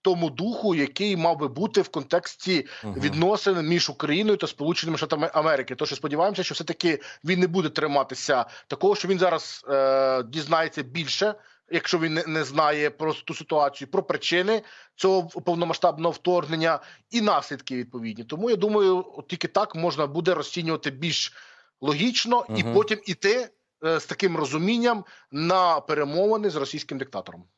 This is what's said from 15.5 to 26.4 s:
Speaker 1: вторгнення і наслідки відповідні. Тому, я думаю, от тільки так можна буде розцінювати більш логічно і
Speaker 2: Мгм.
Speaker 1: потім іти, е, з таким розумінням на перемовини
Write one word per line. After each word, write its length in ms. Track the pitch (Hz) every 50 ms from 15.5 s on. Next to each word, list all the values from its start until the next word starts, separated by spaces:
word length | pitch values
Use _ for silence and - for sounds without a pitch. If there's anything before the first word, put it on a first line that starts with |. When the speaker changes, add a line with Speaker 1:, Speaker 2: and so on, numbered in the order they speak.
| 170 170 175 165 156 - - 175 156 151 165 170
Speaker 1:
вторгнення 680 | 156 - _ 180 180 175 151 143 165 160 160 165 160 143 - - - _ _ _
і 100 | - 233
наслідки 540 | 208 208 180 147 - - 147 123 - - 131
відповідні. 480 | 123 120 - - 123 113 113 104 110 113
Тому, 260 | 113 151 160 208 240
я 60 | 226
думаю, 500 | 180 196 214 214 214 196 185 185 180 180 - -
от 100 | - -
тільки 200 | - 185 165 -
так 280 | 160 _ 196 214 214 -
можна 320 | 165 165 175 139 143 151
буде 260 | 143 143 170 165 180 175
розцінювати 580 | 156 143 - - 180 165 160 160 156 - 151
більш 420 | 135 127 156 170 - - - - - - - - - - _ _ _ _
логічно 640 | 135 147 151 147 190 254 247 - - 226 240 240 - - 110
і 80 | 107 -
Speaker 2:
Мгм. 100 | 117 117
Speaker 1:
потім 260 | 202 214 - 440 427 -
іти, 440 | - 170 _ - 196 226 254 240 - _ _ _ _ _ _ 156
е, 140 | 160 165 151
з 60 | -
таким 320 | - - - 202 185 165
розумінням 680 | 160 151 131 131 156 170 202 240 233 233 240 233 208 - - - - _ _
на 480 | 135 143 160 170 185 185 185 175 165 147
перемовини 680 | - - 156 147 147 143 147 170 196 214 220 214